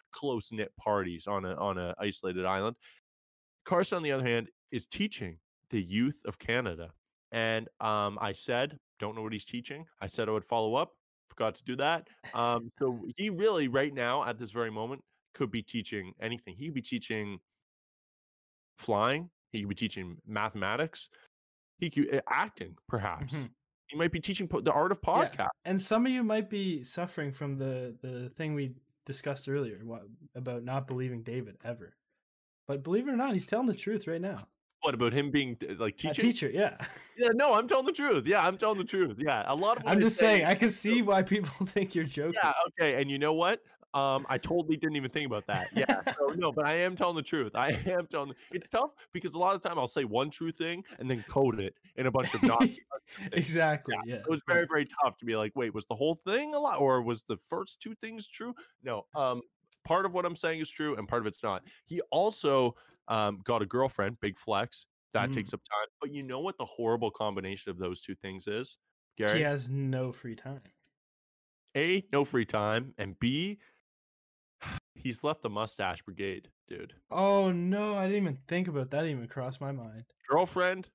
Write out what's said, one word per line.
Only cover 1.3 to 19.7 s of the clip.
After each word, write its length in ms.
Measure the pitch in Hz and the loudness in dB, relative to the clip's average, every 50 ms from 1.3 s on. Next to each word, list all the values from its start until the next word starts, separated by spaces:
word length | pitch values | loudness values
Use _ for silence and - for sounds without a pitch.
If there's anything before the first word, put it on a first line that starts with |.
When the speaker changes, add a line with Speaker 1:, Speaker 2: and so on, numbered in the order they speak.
| 104 98 92 | -4 -2 -2
Speaker 1:
a, 120 | 90 90 | -4 -4
on 220 | 71 95 101 92 | -2 -2 -2 -2
a 160 | 90 90 87 90 - | -2 -4 -6 -6 -4
isolated 460 | 101 104 92 - - 92 90 92 92 | -4 -4 -4 -4 -4 -4 -2 -2 0
island. 320 | 92 95 95 101 113 120 _ _ - - _ _ _ _ _ _ _ _ _ _ _ _ _ - | 0 0 0 0 -2 -4 _ _ -20 -20 _ _ _ _ _ _ _ _ _ _ _ _ _ -4
Carson, 320 | - 185 175 196 - 202 | 0 2 2 2 2 0
on 60 | 175 160 | -2 0
the 100 | 147 135 | 0 0
other 120 | 135 127 | 0 2
hand, 240 | 123 117 117 110 - - _ _ - | 2 2 0 0 -4 -10 _ _ -8
is 160 | 135 120 - | -6 -6 -6
teaching 520 | - - - 202 208 - - 104 87 82 - _ _ _ _ _ - | -6 -4 -2 -2 -2 -2 -6 -8 -8 -10 -12 _ _ _ _ _ -4
the 120 | 123 107 92 | -4 -4 -2
youth 380 | 85 98 110 123 143 147 - - | 0 0 2 2 0 0 -4 -8
of 140 | - - - | -10 -10 -8
Canada. 540 | - - 113 127 123 98 85 80 85 82 - _ _ _ _ _ _ - - | -4 -2 0 0 0 -2 -4 -6 -10 -14 -16 _ _ _ _ _ _ -6 -4
And, 360 | 117 113 113 113 113 113 - _ - | -2 0 0 0 -2 -4 -6 _ -4
um, 360 | 110 110 107 104 104 101 104 110 | -2 0 0 2 0 0 -2 -4
I 100 | - 98 95 | -6 -6 -6
said, 460 | - - - 123 120 139 147 147 - _ _ _ - | -6 -4 -2 0 0 0 -2 -4 -10 _ _ _ -8
"Don't 160 | 104 107 110 | -8 -8 -6
know 80 | 113 110 | -6 -8
what 100 | 110 113 | -6 -6
he's 120 | 101 - | -8 -8
teaching." 400 | - - 120 120 - 139 151 165 - _ - | -8 -10 -10 -10 -10 -12 -14 -14 -16 _ -10
I 60 | 98 | -10
said 220 | 95 - - 110 110 | -6 -4 -2 0 0
I 20 | |
would 140 | 110 107 - | 0 0 0
follow 300 | - 117 117 110 107 117 | 0 0 2 2 2 2
up. 180 | 139 175 - _ _ _ _ _ _ _ _ | 0 0 -2 _ _ _ _ _ _ _ _
Forgot 260 | - - 117 110 - | -6 -2 -2 -2 -2
to 80 | - - | -4 -6
do 100 | - 123 | -6 -2
that. 300 | 131 143 151 170 160 - - - _ - - - | 0 2 2 2 0 -2 -8 -20 _ -14 -6 -2
Um, 380 | 117 117 120 120 117 117 117 - | 0 2 2 2 0 -2 -6 -4
Speaker 2:
<laughs> 40 | - | -2
Speaker 1:
so 260 | 143 131 123 113 - - 117 | 0 0 0 -2 -6 -10 -6
he 120 | - 202 214 | -4 -4 -4
really, 380 | 185 165 208 220 196 165 143 | 0 2 2 2 4 2 2
right 260 | 127 120 135 143 147 139 | 2 2 2 2 0 0
now, 300 | 131 120 120 131 143 110 | -2 0 0 0 0 0
at 140 | 120 117 | -2 -4
this 140 | 110 120 101 | -6 -8 -6
very 200 | 107 120 117 110 | -4 -4 -4 -2
moment, 320 | 107 107 110 120 139 131 - _ _ _ _ _ - | -4 -6 -6 -6 -8 -10 -14 _ _ _ _ _ -6
could 180 | - 139 104 | -4 -4 -2
be 120 | 107 113 104 | -2 -4 -4
teaching 500 | - - 113 98 - 110 101 92 92 - - | -4 -4 -6 -4 -4 -6 -6 -8 -8 -10 -8
anything. 340 | 110 113 120 117 - - 87 | -8 -6 -6 -8 -10 -14 -14
He 120 | 101 143 | -12 -10
could 80 | 165 143 | -8 -6
be 60 | 131 | -6
teaching 580 | 107 - 127 110 - - 113 107 104 101 98 92 _ _ _ _ _ _ _ _ _ _ _ _ _ _ _ _ _ _ _ _ _ _ _ _ _ _ _ | -6 -6 -6 -6 -4 -4 -4 -4 -4 -6 -8 -10 _ _ _ _ _ _ _ _ _ _ _ _ _ _ _ _ _ _ _ _ _ _ _ _ _ _ _
flying. 520 | - - - 107 101 110 123 139 156 175 170 _ _ _ _ | -10 -4 -2 0 2 2 2 0 -2 -4 -8 _ _ _ _
He 100 | - 110 | -8 -6
could 80 | 101 | -6
be 60 | 101 | -6